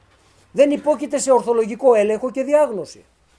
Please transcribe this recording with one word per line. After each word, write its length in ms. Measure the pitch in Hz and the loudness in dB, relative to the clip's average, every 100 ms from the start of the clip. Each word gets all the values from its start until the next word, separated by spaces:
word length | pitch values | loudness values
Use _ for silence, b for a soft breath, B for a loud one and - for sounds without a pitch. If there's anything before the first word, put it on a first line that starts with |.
| _ _ b b b | _ _ b b b
δεν 180 | 190 285 | 0 2
υπόκειται 480 | 285 294 294 285 285 | 2 -2 -4 -4 -4
σε 140 | 262 | 2
ορθολογικό 640 | 247 220 233 220 226 269 | 2 2 -2 -2 0 2
έλεγχο 360 | 220 208 214 254 | 4 2 -2 -6
και 120 | 269 | -6
διάγνωση. 640 | 262 294 285 202 143 107 _ _ _ | 0 0 0 -4 -12 -18 _ _ _